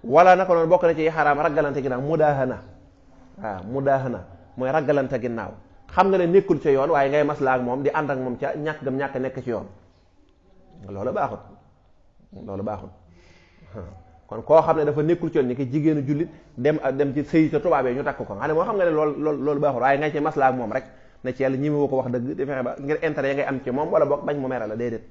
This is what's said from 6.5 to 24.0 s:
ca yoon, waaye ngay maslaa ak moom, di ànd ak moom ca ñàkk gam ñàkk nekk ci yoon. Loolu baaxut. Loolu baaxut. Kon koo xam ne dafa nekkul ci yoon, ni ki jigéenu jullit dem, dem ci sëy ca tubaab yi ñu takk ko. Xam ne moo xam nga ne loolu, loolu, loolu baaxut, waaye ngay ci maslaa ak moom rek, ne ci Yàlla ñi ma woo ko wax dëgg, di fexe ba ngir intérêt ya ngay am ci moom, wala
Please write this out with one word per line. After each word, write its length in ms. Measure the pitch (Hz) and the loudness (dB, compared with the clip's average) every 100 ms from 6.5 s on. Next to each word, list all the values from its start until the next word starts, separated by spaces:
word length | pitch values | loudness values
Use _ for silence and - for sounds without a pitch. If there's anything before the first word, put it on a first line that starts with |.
| 160 | 0
ca 100 | 160 | 2
yoon, 200 | 135 139 | 2 4
waaye 180 | 151 139 | 2 4
ngay 140 | 147 | 2
maslaa 320 | 147 143 135 127 | 0 0 0 0
ak 60 | |
moom, 180 | 123 131 | 0 -2
di 60 | 139 | 0
ànd 200 | 160 147 | -2 -2
ak 80 | 135 | -4
moom 180 | 127 123 | -4 -4
ca 160 | 135 - | -6 -4
ñàkk 280 | 147 151 | -6 -6
gam 120 | 131 131 | -6 -4
ñàkk 180 | 139 135 | -4 -4
nekk 220 | 127 131 | -6 -6
ci 60 | - | -6
yoon. 160 | 110 - - - _ _ _ _ _ _ - - - 101 | -6 -8 -18 -20 _ _ _ _ _ _ -20 -20 -20 -14
Loolu 220 | 98 113 | -8 -6
baaxut. 260 | 208 139 104 - - _ _ _ _ _ _ _ 190 - | -4 -4 -6 -16 -20 _ _ _ _ _ _ _ -18 -12
Loolu 180 | 98 | -8
baaxut. 260 | 107 101 - - - - - - _ _ - 110 85 - - - _ | -8 -8 -12 -20 -20 -20 -20 -20 _ _ -18 -16 -16 -18 -20 -20 _
Kon 140 | 110 | -12
koo 180 | - 156 | 6 6
xam 160 | 160 160 | 6 2
ne 80 | 147 | 2
dafa 160 | 143 | 0
nekkul 300 | 151 170 165 | 0 0 0
ci 60 | 160 | 0
yoon, 100 | 127 | 0
ni 80 | 123 | -2
ki 100 | 131 | -2
jigéenu 320 | 143 151 151 135 | 0 0 0 0
jullit 240 | 147 165 - - - | -2 -2 -8 -20 -2
dem, 200 | 131 156 135 | 0 0 -2
dem 200 | 135 147 | 0 -2
ci 100 | 135 | -2
sëy 260 | 139 165 156 | 0 2 2
ca 100 | 147 | 2
tubaab 280 | 175 151 131 | 2 2 0
yi 80 | 123 | -2
ñu 80 | |
takk 140 | 143 135 | -4 -6
ko. 80 | 113 101 | -8 -6
Xam 120 | 143 | -2
ne 60 | |
moo 100 | 156 | 0
xam 120 | 196 214 | 0 0
nga 100 | 175 | 2
ne 60 | |
loolu, 240 | 156 151 139 | 2 0 -2
loolu, 260 | 151 143 | -4 -2
loolu 160 | 139 143 | -2 0
baaxut, 220 | 147 127 | 0 2
waaye 160 | 127 139 | 2 2
ngay 140 | 151 | 0
ci 80 | 147 | -2
maslaa 300 | 151 147 131 | -2 2 2
ak 60 | 127 | 2
moom 160 | 113 | -4
rek, 120 | 123 - - - - | -6 -8 -20 -20 -10
ne 100 | 127 | -10
ci 80 | 127 | -2
Yàlla 140 | 131 131 | -2 0
ñi 120 | 147 | 0
ma 80 | 147 | 0
woo 100 | 143 | 0
ko 80 | 131 | 0
wax 140 | 127 | -2
dëgg, 240 | 123 123 170 | -4 -4 -4
di 100 | 135 | -4
fexe 180 | 135 | -4
ba 120 | 123 - | -6 -6
ngir 180 | 139 151 | -4 -2
intérêt 240 | 160 147 135 | -2 -2 -2
ya 40 | |
ngay 120 | 139 135 | -2 -2
am 120 | 135 | -4
ci 80 | 127 | -4
moom, 180 | 123 156 | -4 0
wala 140 | 175 | 2